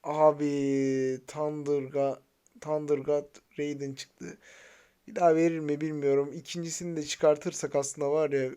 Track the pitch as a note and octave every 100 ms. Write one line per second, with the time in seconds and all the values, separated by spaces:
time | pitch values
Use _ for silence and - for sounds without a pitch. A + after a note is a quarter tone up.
0 | - D3+ D#3 D3 D3 C#3+ C#3 C#3 C3+ C3+
1 | C3 C3 - D3+ D3+ D3+ C#3+ C#3+ C3+ C#3+
2 | C#3 C3 _ _ _ - D3+ D3+ D3+ C#3+
3 | C3+ D3 C#3+ - _ - D3 C#3+ C#3 C3+
4 | - _ F3 D#3 - - - - _ _
5 | - G#3 F3 D#3+ E3 E3 D3+ D3 D#3 D3+
6 | C#3+ C#3 C#3+ E3+ - F3 E3 D#3+ F3 D#3+
7 | D3+ - D#3 D3+ F3+ - D3+ C#3+ C#3 -
8 | C#3+ D3+ D3+ C#3 C3